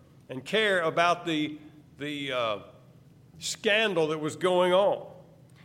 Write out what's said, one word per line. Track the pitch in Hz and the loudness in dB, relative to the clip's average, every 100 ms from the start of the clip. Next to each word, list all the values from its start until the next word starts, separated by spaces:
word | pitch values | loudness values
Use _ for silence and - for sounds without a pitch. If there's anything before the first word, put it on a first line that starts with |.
| - - - | -20 -20 -14
and | 131 | -12
care | - 208 208 185 | -4 0 2 2
about | 160 165 175 170 165 | 2 2 2 2 -2
the, | 156 151 - - - - - | -4 -4 -8 -18 -20 -20 -12
the, | 147 143 139 | -10 -8 -6
uh, | 127 113 101 - - - - - - - - | -2 -2 -4 -8 -20 -20 -20 -20 -20 -20 -12
scandal | - - 214 208 220 170 156 | -10 -4 0 2 2 0 0
that | 156 | -2
was | 156 - | -6 -2
going | 180 180 180 | 2 4 4
on. | 185 196 117 - - - - - - | 4 4 0 -6 -20 -20 -20 -20 -20